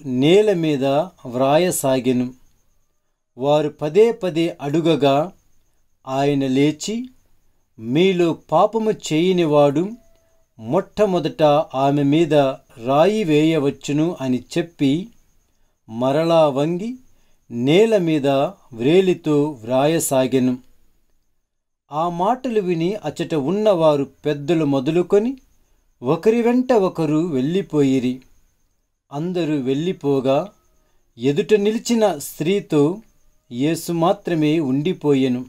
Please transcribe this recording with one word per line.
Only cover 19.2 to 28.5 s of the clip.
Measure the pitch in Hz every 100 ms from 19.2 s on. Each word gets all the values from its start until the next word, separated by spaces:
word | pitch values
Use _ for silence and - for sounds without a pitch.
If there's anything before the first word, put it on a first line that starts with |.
| 156 147 147
వ్రాయసాగెను. | 135 107 131 147 165 143 131 131 131 127 127 - _ _ _ _ _ _ _ _ _ _ _ _
ఆ | 147 170
మాటలు | 175 190 254 262 214
విని | 180 165 170 208
అచ్చట | - - 160 160
ఉన్నవారు | 135 196 214 180 160 147 131 _ 147
పెద్దలు | 147 143 165 151
మొదలుకొని | 139 131 165 175 202 226 269 _ _ _ _ _ -
ఒకరి | 123 165 214 233
వెంట | 233 247 254
ఒకరు | 240 185 - 160 151
వెళ్ళిపోయిరి. | 180 135 135 180 190 151 139 131 123 127 - _ _